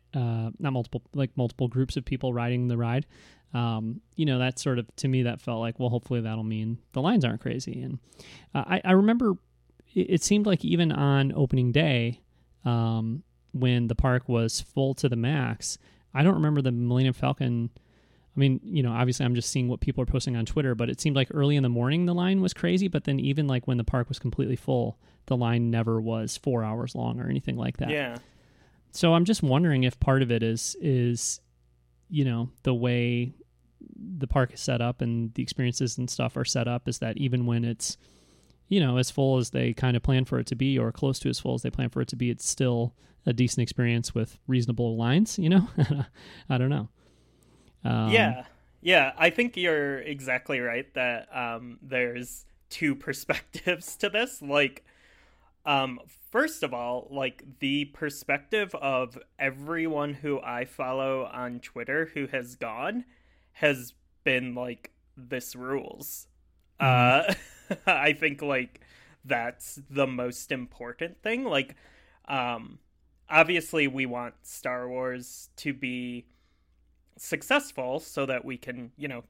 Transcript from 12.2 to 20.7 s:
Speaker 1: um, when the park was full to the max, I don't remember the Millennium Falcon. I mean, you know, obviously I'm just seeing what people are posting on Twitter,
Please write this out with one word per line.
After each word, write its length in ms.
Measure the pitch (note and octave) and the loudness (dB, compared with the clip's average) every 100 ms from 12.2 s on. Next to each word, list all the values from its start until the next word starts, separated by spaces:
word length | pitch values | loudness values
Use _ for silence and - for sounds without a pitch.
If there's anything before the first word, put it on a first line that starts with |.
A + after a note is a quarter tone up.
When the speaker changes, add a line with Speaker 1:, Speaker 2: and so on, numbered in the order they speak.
| _ _ _ _ | _ _ _ _
Speaker 1:
um, 600 | B2 A#2 A2+ A2+ A2+ B2 - _ _ | -2 0 2 0 -2 -4 -10 _ _
when 360 | - B2+ B2 A#2 | 0 2 4 2
the 60 | |
park 340 | A#2 C3+ B2 - | 2 4 2 2
was 320 | A#2 A2+ - | 0 2 -2
full 340 | - - C3+ | -4 0 0
to 140 | C3+ C#3 | 2 0
the 80 | A#2 | 2
max, 600 | A#2+ D3+ B2 A#2 - - _ _ _ | 0 0 0 -4 -8 -10 _ _ _
I 80 | C3+ | 4
don't 120 | D#3+ | 6
remember 280 | F#3 D3+ D3 | 6 4 4
the 80 | C3 | 2
Millennium 440 | A#2+ A#2+ B2 C3 | 2 2 4 2
Falcon. 560 | B2 C3+ C3+ C3 A#2+ A#2+ | 2 -2 0 0 0 -4
I 640 | - _ _ _ _ _ - | -8 _ _ _ _ _ 2
mean, 220 | C#3 C3 | 2 2
you 200 | - E3+ | -2 0
know, 100 | B2 | 0
obviously 320 | A#2 B2 B2 B2+ | 2 2 2 0
I'm 80 | |
just 160 | A#2+ - | 0 0
seeing 160 | C3+ B2 | 0 0
what 120 | B2 | -2
people 220 | - C3+ | -2 -2
are 40 | B2 | 0
posting 300 | C3+ - A#2+ | 0 0 -2
on 80 | |
Twitter, 300 | A2+ - C3+ | -2 0 0